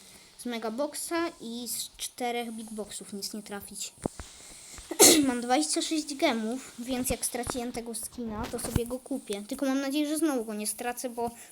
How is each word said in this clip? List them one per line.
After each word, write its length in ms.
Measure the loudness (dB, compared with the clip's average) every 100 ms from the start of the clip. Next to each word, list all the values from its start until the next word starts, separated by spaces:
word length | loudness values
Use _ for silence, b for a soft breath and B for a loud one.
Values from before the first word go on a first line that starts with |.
| b b b b
z 80 | -6
Mega 240 | -4 -2
Boxa 580 | -2 -2 -2 -2 0 0 -4
i 280 | -8 -6 -4
z 220 | -4 -6 -8
czterech 560 | -8 -4 -2 -2 -4
Big 180 | -6 -8
Boxów 400 | -8 -8 -8 -8
nic 200 | -8 -6
nie 100 | -8
trafić. 500 | -8 -10 -8 -8 -10 -6 -8 B B B B
<clears throat> 760 | B B B B 10 12 12 8
Mam 120 | 2
dwadzieścia 420 | 4 4 4 0
sześć 320 | 0 0 -2
gemów, 580 | 2 2 4 0 -2 -6 -8
więc 320 | -4 0 0
jak 140 | 0 -2
straciłem 460 | -4 -4 -4 -4
tego 220 | -6 -8
skina, 500 | -8 -8 -8 -6 -4 -4
to 80 | -4
sobie 280 | 0 0 0
go 120 | -4
kupię. 440 | -4 -4 -4 -6 -4
Tylko 180 | 0 2
mam 140 | 2
nadzieję, 280 | 2 2 2
że 100 | 2
znowu 260 | 2 2
go 100 | -2
nie 120 | -4 -4
stracę, 440 | -4 -4 -4 -6
bo 200 | -2 -4 -4 B